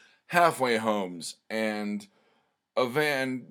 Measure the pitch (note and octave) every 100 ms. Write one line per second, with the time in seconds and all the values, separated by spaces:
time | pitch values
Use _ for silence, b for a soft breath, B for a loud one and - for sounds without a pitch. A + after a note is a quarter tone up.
0 | b b b F3 E3+ C#3+ C3 A2+ A2+ G#2
1 | F2+ F2 - - - A2 A2 G#2+ G#2 G#2
2 | - _ _ _ _ _ _ - B2 C#3
3 | D3+ C3+ C3 B2+ A#2